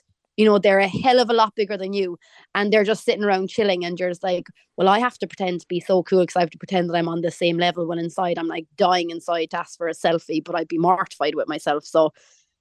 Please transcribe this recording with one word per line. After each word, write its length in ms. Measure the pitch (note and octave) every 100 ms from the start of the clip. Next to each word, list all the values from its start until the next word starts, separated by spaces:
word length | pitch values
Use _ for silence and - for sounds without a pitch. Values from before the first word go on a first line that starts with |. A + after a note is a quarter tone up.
| _ _ _ -
you 80 |
know, 140 | G#3+ G3+
they're 220 | G3+ G3
a 80 | G3
hell 320 | - B3+ B3
of 100 | A#3
a 20 |
lot 220 | A#3 G#3+
bigger 220 | - G3+ F#3
than 160 | F#3+
you 260 | G3+ F#3 E3+ _ - _
and 200 | G3 G#3
they're 100 | G#3+
just 220 | G3+ G#3+
sitting 180 | - G3+
around 280 | G#3 F#3+ F#3+
chilling 340 | - G#3 F3+
and 160 | F3 F3
you're 100 | F3+
just 140 | F3
like, 240 | F#3+ F3 - _ _ -
"Well, 120 | F#3+
I 100 | G#3
have 180 | B3 -
to 100 | F#3
pretend 320 | - F#3 F3+
to 60 | -
be 100 | F3
so 240 | - F#3
cool 240 | E3+ F#3 F3
'cause 80 |
I 60 | F3+
have 100 | E3+
to 80 | -
pretend 320 | - F#3 F3
that 60 | E3+
I'm 120 | E3
on 120 | E3+
the 100 | E3
same 260 | - F3 E3+
level," 300 | F3 F3 E3
when 140 | E3+
inside 360 | E3+ F3+ F3+ E3+
I'm, 120 | E3
like, 180 | E3 D#3+ -
dying 340 | F#3 F3+ E3+
inside 400 | E3 - E3+ E3
to 80 | E3+
ask 180 | - -
for 80 | E3
a 80 |
selfie, 480 | E3 F3 E3 - D#3
but 140 | D#3 E3+
I'd 100 | D#3
be 100 | E3+
mortified 600 | F3 F3+ F3+ - D3+ D#3
with 100 | C#3
myself. 380 | D3+ - D3
So 280 | - E3 D#3 - _ _ _ _